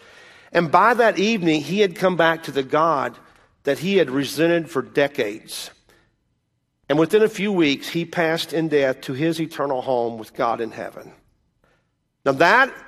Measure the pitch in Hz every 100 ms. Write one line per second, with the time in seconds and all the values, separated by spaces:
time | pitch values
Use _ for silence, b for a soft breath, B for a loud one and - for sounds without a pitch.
0 | B B B B B 170 170 180 214 233
1 | 233 185 202 226 170 156 143 196 202 -
2 | 190 170 165 160 156 139 131 151 165 147
3 | 123 - - b b b - 131 165 196
4 | 147 135 131 - 165 170 160 139 113 147
5 | 139 143 107 107 - - - - _ b
6 | b b _ _ _ _ _ _ - 143
7 | 160 208 214 214 202 190 151 135 - 165
8 | 165 180 160 160 - 165 160 151 135 131
9 | - 131 160 160 160 - 143 131 123 123
10 | 117 117 107 - 120 113 110 113 101 -
11 | - - _ _ _ _ _ _ _ _
12 | _ _ 139 131 170 226 262 -